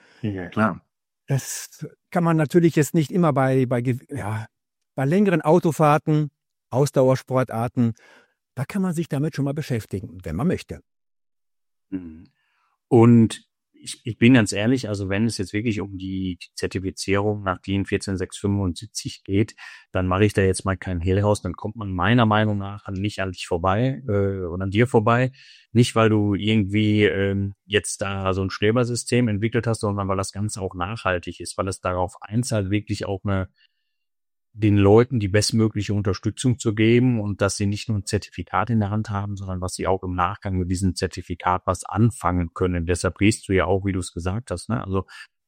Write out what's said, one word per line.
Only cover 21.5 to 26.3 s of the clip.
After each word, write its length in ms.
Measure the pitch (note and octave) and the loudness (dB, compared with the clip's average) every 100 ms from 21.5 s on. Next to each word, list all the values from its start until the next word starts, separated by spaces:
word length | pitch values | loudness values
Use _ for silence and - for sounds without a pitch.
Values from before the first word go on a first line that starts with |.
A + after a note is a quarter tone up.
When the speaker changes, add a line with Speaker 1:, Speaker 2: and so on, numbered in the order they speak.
Speaker 1:
kommt 200 | D#2+ G#2 | -8 -10
man 180 | A2 G2+ | -8 -6
meiner 320 | F2+ F#2 A#2+ | 0 2 4
Meinung 340 | A2 G#2+ G#2+ G2+ | 4 4 2 -2
nach 280 | G2 G2+ - | -6 -10 -10
nicht 300 | F#2+ G2+ - | -6 -6 -4
an 120 | F#2+ | -6
dich 160 | F2+ - | -8 -4
vorbei, 520 | F2 F#2 G2+ C3 C3 C3 | -2 0 0 0 -4 -2
äh, 380 | G2+ G2 G2 | 0 0 -2
und 180 | F2 F2 | -6 -4
an 80 | F#2+ | -2
dir 160 | G2 A#2+ | 2 2
vorbei. 460 | A#2+ A2 A#2+ C3 - - - _ | 2 2 2 0 -4 -20 -20 _
Nicht, 240 | A2+ A#2+ A2+ | 2 2 4
weil 140 | A2 | 4
du 240 | G#2+ G#2 | 4 2